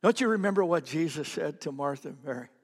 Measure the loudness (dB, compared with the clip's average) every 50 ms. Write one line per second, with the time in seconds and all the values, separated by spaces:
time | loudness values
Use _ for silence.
0 | 6 4 4 4 4 2 2 2 2 2 4 4 4 4 2 0 0 -2 -2 0
1 | 0 0 -2 -4 -6 -6 -4 -4 -4 -4 -4 -6 -8 -8 -6 -4 -4 -4 -4 -4
2 | -8 -14 -16 -12 -8 -8 -8 -8 -8 -14 _ _